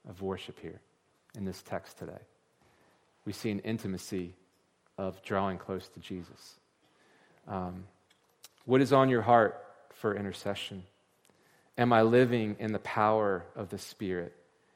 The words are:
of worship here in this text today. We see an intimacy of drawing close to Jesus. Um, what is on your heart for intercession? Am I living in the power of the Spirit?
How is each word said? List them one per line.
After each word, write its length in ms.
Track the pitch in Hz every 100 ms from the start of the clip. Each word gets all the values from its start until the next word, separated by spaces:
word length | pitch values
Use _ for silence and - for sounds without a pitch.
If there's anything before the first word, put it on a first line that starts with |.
| -
of 140 | 92
worship 380 | 95 92 - 87
here 200 | 82 92 _ _ _ _ _ 110
in 100 | 95
this 160 | 87
text 340 | - 92 - -
today. 240 | 85 95 - _ _ _ _ _ _ _ _ _ -
We 80 |
see 160 | 101 117
an 100 | 101
intimacy 760 | 107 113 98 92 - 98 87 - _ _ _ _ _ -
of 200 | 95 87
drawing 340 | - 101 98 90
close 300 | - 95 -
to 100 | -
Jesus. 560 | - 92 85 - - - _ _ _ _ _ _ _ _ -
Um, 380 | 98 90 90 95 _ _ _ _ _ - _ -
what 160 | 127
is 120 | 135
on 160 | 139 135
your 140 | 123
heart 420 | 110 120 104 - - - _ -
for 200 | 110 101
intercession? 680 | 101 92 101 98 - 98 92 _ _ _ _ _ _ _ _ -
Am 140 | 120
I 120 | 117
living 520 | 113 120 127 120 107 104
in 120 | 110
the 80 | 107
power 640 | - - 107 110 104 92 87 -
of 140 | 101
the 100 | 98
Spirit? 540 | - - 101 90 85 - _ _ _